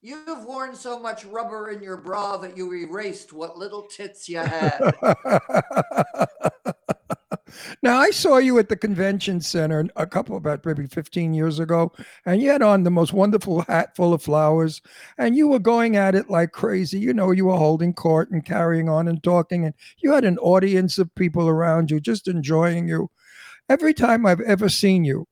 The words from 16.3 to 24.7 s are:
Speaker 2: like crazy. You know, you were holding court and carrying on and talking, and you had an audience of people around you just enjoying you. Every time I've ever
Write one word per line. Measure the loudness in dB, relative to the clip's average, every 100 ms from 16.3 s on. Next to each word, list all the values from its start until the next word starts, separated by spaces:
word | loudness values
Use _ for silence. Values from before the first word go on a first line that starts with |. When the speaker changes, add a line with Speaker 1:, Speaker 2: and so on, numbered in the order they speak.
Speaker 2:
like | 0 0
crazy. | -2 -2 -2 -2 -2
You | -2
know, | 0 2
you | 2 2
were | 4
holding | 2 2 0
court | 0 2 2 2
and | -4 -4
carrying | -2 0 0 0
on | 0 0
and | -2
talking, | 0 0 0 -2 -4
and | -6 -18 _
you | 2
had | 4 2
an | 2
audience | 4 4 4 2 0 -2
of | -4 -2
people | -2 0 0
around | 2 2 0 0
you | -2
just | -2 -4 -4
enjoying | -4 0 0 2 0 -2
you. | -4 -4 _ _ -20 -20 -20 _
Every | 0 2 0
time | 2 2 2
I've | 2
ever | 2 0 2